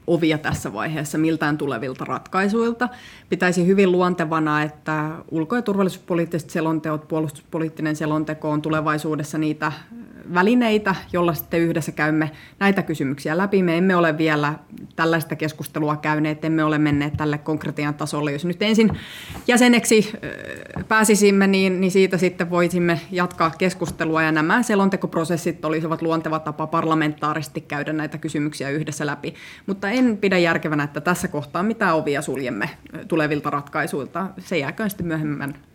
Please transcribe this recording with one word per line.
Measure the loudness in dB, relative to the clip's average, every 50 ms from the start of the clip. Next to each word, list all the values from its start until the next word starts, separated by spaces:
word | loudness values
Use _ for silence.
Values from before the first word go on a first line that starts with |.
| -2
ovia | 0 2 2 4 2 2 0
tässä | 0 -2 -4 -4 -4 -6
vaiheessa | -6 -4 -4 -4 -4 -4 -6 -4 -2 0
miltään | 2 2 2 0 0 0 0 0
tulevilta | -2 -4 -4 -4 -4 -6 -6 -8 -8
ratkaisuilta. | -6 -6 -8 -6 -4 0 0 2 2 2 2 0 0 0 -2 -4 -6 -6 -10 -20 -20 -20 -14 -6 -4
Pitäisin | -2 0 2 2 2 2 4
hyvin | 4 4 6 4 4
luontevana, | 4 4 2 2 2 0 -2 0 0 0 0 2 0 0
että | -2 -2 -6 -8 -6 -4 -2 -2 -2 -4 -6 -10 -10 -6
ulko- | -4 -4 -2 -2 -2
ja | -2
turvallisuuspoliittiset | -2 0 0 0 0 0 -2 -6 -6 -4 -2 -2 -2 -2 -4 -6 -6 -4
selonteot, | -4 -2 0 0 0 -2 -2 -4 -4 -4 -4 -4
puolustuspoliittinen | -2 -2 -2 -4 -6 -10 -14 -8 -6 -4 -4 -4 -4 -4 -4 -4 -2
selonteko | -2 -2 -2 0 -2 -2 -4 -6 -4 -2 -2
on | -2 -2
tulevaisuudessa | 0 0 -2 0 0 0 -2 0 -2 -2 -4 -4 -4 -4 -4 -2
niitä | -2 -2 -2 -2 -4 -4 -4 -6 -16 -18 -18 -18 -18 -18 -18 -18 -10 -2 0
välineitä, | 2 4 6 6 4 4 4 2 2 2 0 -2 -2 -4 -4
jolla | 0 2 2 2 0
sitten | 0 -4 -2 0 2
yhdessä | 2 2 0 0 -2 -4
käymme | -2 0 0 2 2 2 0 -2 -4 -12 -20 -14 -4 0
näitä | 2 2 2 2
kysymyksiä | 0 -2 -2 -2 -2 -2 -2 -4 -4 -2 0
läpi. | 0 0 2 2 2
Me | 2 4 4 4
emme | 4 4 4
ole | 6 4 4 4 2
vielä | 2 2 2 2 2 0 -2 -4 -10 -18 -18 -18 -18 -10 -2
tällaista | 0 2 2 2 0 0 -4 -6
keskustelua | -4 -4 -6 -6 -8 -12 -8 -4 -2 -2 -2 -2
käyneet, | -2 0 0 0 0 0 -2 -2 -2 -2
emme | 0 2 2 2
ole | 2 2 2
menneet | 2 2 2 2 0 -2 -2
tälle | -2 -2 -2 -2 -2
konkretian | -2 -4 -4 -4 -4 -6 -6 -4 -4 -4 -4
tasolle. | -4 -6 -4 -4 -4 -2 -2
Jos | -4 -4 -4
nyt | -4 -2 0
ensin | 2 2 4 6 6 4 4 0 -8 -14 -16 -16 -14 -14 -12 -4 2
jäseneksi, | 4 4 6 6 6 6 4 4 6 4 4 4 2 -4 -10 -10
ö, | -10 -12 -12 -12 -12 -14 -14 -14 -12 -10 -8 -2 2
pääsisimme, | 4 4 6 6 6 6 6 6 6 6 6
niin, | 6 6 4 4 4 4 2
niin | 2 4
siitä | 6 6 4 4 4 2
sitten | 2 0 0 0 -2 0
voisimme | 2 2 2 2 2 2 2 2 2 0 -4 -4
jatkaa | -2 -2 -2 -2 0 0 0 0 0 0
keskustelua, | 0 0 0 -2 -6 -6 -4 -4 -2 0 2 2
ja | 2 2
nämä | 2 2 2 2 2 2
selontekoprosessit | 2 2 2 4 4 2 2 0 -4 -2 -2 -2 -2 -2 -2 -2 -2 -4 -4 -4 -4
olisivat | -2 -2 -2 -2 -2 -4 -2
luonteva | -2 -2 -2 -2 -2 -2 -4 -4
tapa | -4 -6 -6 -6 -6
parlamentaarisesti | -2 -2 0 0 2 2 2 0 0 -2 -2 -4 -4 -2 -4 -6 -8 -10 -12
käydä | -10 -8 -8 -6 -4 -4
näitä | -4 -4 -4 -6 -8 -8
kysymyksiä | -8 -4 -4 -2 -4 -4 -4 -6 -6 -4
yhdessä | -4 -4 -4 -6 -6 -4 -4
läpi. | -4 -4 -6 -8 -10 -12 -12 -20 -20 -20 -12 -6
Mutta | -6 -6 -4 -2 -2
en | 0 2 2 2 2
pidä | 2 0 2 2 4
järkevänä, | 4 2 2 0 0 -2 -2 -2 -2
että | -2 -4 -4
tässä | -2 -2 -2 -2 -2 -4
kohtaa | -4 -6 -6 -4 -4 -2
mitään | -2 -2 0 0 0 2 2
ovia | 2 2 0 -2 -2
suljemme, | -2 -4 -4 -4 -4 -4 -2 -4 -4 -6 -6 -12 -20 -16 -16
ö, | -12 -6
tulevilta | -2 0 0 2 2 0 -2 -2 -2
ratkaisuilta. | -4 -4 -6 -4 -4 -4 -2 -2 -4 -4 -6 -6 -6 -6 -6 -6 -8 -12
Se | -8 -4 -2 -2
jääköön | -2 -2 -4 -4 -4 -4
sitten | -4 -4 -4
myöhemmän | -4 -2 -2 -2 -2 -4 -4 -6 -8 -8 -12 -18 _